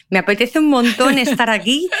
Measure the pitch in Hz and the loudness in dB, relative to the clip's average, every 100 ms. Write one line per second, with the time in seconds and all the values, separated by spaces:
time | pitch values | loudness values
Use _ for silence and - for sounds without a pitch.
0 | _ 185 185 208 240 320 302 262 240 214 | _ -2 0 0 0 2 2 2 2 2
1 | 254 269 254 254 233 214 180 277 359 403 | 0 2 0 0 0 -2 -2 -2 -2 -6